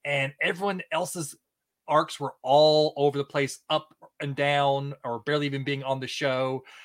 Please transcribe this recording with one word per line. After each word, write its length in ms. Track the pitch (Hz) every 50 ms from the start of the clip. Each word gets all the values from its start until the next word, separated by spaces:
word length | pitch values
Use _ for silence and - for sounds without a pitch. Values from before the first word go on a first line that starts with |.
| -
and 300 | 143 143 139 135 139 143 - 156
everyone 400 | 175 190 170 190 202 190 185 165 - 160
else's 420 | 160 180 - - 180 160 - - _ _ _ _ _ _ _ _ _ _
arcs 320 | - 147 151 165 160 - -
were 160 | 143 131 - _ -
all 520 | 131 135 147 151 156 151 151 151 156 -
over 220 | 143 143 147 139 143
the 60 | 139
place, 360 | - - 147 139 135 - - _ -
up 260 | 156 151 - _ _ _ - - _ -
and 140 | 156 147 139
down, 600 | 139 143 143 143 143 143 139 139 139 139 143 139 - -
or 140 | 127 117 113
barely 240 | 107 - 147 147 147
even 200 | 143 135 139 135
being 180 | 139 143 135 135
on 160 | 135 135 131
the 60 | 131
show. 580 | 123 - - 147 139 131 127 131 131 131 131 131 - - -